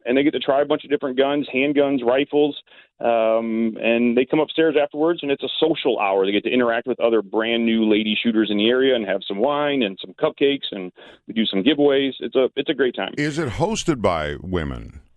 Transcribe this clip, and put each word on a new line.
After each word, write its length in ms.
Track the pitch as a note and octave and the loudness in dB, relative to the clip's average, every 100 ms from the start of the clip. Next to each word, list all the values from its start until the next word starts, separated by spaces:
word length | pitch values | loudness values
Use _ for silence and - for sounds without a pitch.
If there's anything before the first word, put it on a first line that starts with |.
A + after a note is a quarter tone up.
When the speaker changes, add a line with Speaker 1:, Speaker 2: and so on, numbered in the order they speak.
Speaker 1:
And 120 | A2+ C3 | -2 2
they 60 | |
get 80 | C#3+ | 2
to 80 | - | 0
try 200 | - C3+ | 0 0
a 40 | |
bunch 180 | D3 D3+ | 2 -2
of 80 | C3+ | -2
different 260 | D3 C#3+ B2+ | -4 -2 0
guns, 300 | C3+ D3 C3 | 2 0 -2
handguns, 500 | C3 C#3 C#3+ C#3 C#3 | -2 0 2 2 2
rifles, 560 | A#2 C3 C#3+ D3 D3 C#3+ - - - - | 2 2 2 2 2 0 -14 -20 -20 -6
um, 800 | A#2+ A#2 A2+ A2+ A2+ A2+ A2+ G#2+ | 0 2 2 2 0 -2 -2 -2
and 360 | A2+ A#2 A#2+ A#2 | 0 2 2 2
they 80 | |
come 160 | B2 D#3 | 2 0
upstairs 340 | D3 - D#3+ C#3+ | 0 0 2 2
afterwards, 440 | C#3+ D3 D#3+ E3+ | 0 0 0 0
and 80 | C#3+ | -2
it's 140 | C#3 | -4
a 40 | C3+ - | -4 0
social 400 | D#3+ D#3+ C#3+ G#2+ | 0 0 0 0
hour. 260 | G2+ G2 F#2+ | 2 2 2
They 60 | |
get 100 | G2+ | 0
to 80 | A2+ | 0
interact 380 | B2+ A#2+ A#2 B2+ | 2 2 0 -2
with 100 | A#2 | -2
other 240 | A#2+ A2+ | 2 2
brand 420 | G2 G#2 A2+ A#2 | 0 -2 0 0
new 240 | A#2 A2+ A2 | 2 2 2
lady 280 | G#2+ G#2+ G#2+ | 2 0 -2
shooters 280 | A#2+ A2 G#2 | 0 0 0
in 60 | G#2 | 2
the 100 | A2 | 2
area 280 | B2+ C3+ B2 | 2 2 0
and 100 | G2 | 0
have 140 | F#2+ - | -4 -4
some 100 | G2 | -2
wine 460 | C3 D3 D3 C#3 | 0 0 -2 0
and 120 | G#2+ F#2+ | -2 -6
some 80 | F#2+ | -16
cupcakes, 520 | - D#3 - C#3 C#3 - | -6 -4 0 0 0 -6
and 180 | G2+ F#2 - - - - | -10 -10 -14 -20 -20 -8
we 60 | |
do 120 | A2 G#2+ | -4 -2
some 160 | G2 | 0
giveaways. 520 | G2 D3+ D3 C#3 C#3 - | 2 4 4 4 0 -4
It's 160 | A#2+ | -4
a, 140 | C3+ C3+ - | 0 0 0
it's 120 | C3+ | -4
a 60 | |
great 220 | C3 C3 A2+ | 0 -2 -2
time. 180 | F#2+ - | -6 -4
Speaker 2:
Is 220 | D3 D3 | -4 -4
it 100 | D3 | -4
hosted 540 | G2 E3+ A3+ - C#3 | -2 -2 -2 -2 0
by 320 | G2 E2 D2+ C#2+ | 0 0 -2 -6
women? 640 | F2+ F2+ D2 B1 A1 - - | -4 -4 -4 -8 -12 -18 -20